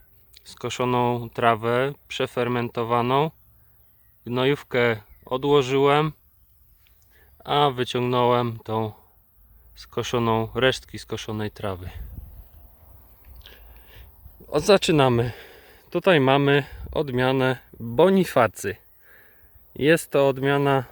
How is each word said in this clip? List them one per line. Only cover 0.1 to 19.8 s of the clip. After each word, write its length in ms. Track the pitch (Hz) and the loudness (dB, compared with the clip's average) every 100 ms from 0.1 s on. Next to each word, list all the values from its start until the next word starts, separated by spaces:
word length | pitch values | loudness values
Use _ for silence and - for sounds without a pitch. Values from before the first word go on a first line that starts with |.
| _ _ - | _ _ -20
skoszoną 840 | - - 120 - 123 123 120 120 113 | -20 -14 -10 -4 -2 0 0 -2 -6
trawę, 640 | - 117 113 117 120 135 143 - | 0 0 2 0 -2 -2 -6 -12
przefermentowaną. 1200 | - 131 - 123 123 120 - 113 120 120 135 156 - _ _ _ _ _ _ _ _ - | -8 -6 -4 -2 -2 -4 -6 -2 0 0 0 -2 -6 _ _ _ _ _ _ _ _ -6
Gnojówkę 760 | 123 131 143 - 127 120 110 - - - | -2 0 -2 -2 0 0 0 -8 -20 -8
odłożyłem, 840 | 127 143 143 127 135 143 147 156 - _ _ _ _ _ _ _ _ _ _ _ _ | -4 2 2 2 2 4 4 0 -6 _ _ _ _ _ _ _ _ _ _ _ _
a 260 | - 143 147 | -2 0 2
wyciągnąłem 920 | 127 123 123 123 123 123 120 120 113 | 0 -4 -4 -2 2 2 2 0 -6
tą 280 | - 110 110 - _ _ _ _ _ _ _ - | -6 -6 -6 -10 _ _ _ _ _ _ _ -20
skoszoną, 720 | - - 113 123 113 110 110 117 | -12 -8 -4 -2 0 0 -2 0
resztki 440 | 131 - - 104 | 0 0 -8 -18
skoszonej 520 | - 113 - 107 107 | -12 -12 -10 -8 -8
trawy. 380 | - 104 92 90 - - - - - - - - _ _ - - _ - - - - - - - - - _ - - - | -8 -8 -8 -12 -14 -16 -16 -18 -20 -20 -20 -20 _ _ -20 -20 _ -20 -20 -20 -20 -20 -20 -20 -20 -20 _ -20 -20 -6
O, 120 | 151 | -2
zaczynamy. 720 | 156 196 - 156 131 120 120 - - - - - _ | 4 4 4 4 4 2 -2 -6 -20 -20 -20 -20 _
Tutaj 280 | 175 190 165 | -2 2 4
mamy 440 | 131 139 139 143 139 - - | 4 4 4 2 0 -10 -8
odmianę 640 | - 147 123 127 135 131 127 - - | -6 -4 -2 0 2 0 -2 -10 -14
Bonifacy. 960 | 117 120 175 196 175 135 113 - 101 90 _ _ _ - - _ - - _ | -4 2 4 4 2 2 2 0 -10 -10 _ _ _ -20 -20 _ -20 -20 _
Jest 360 | - | -2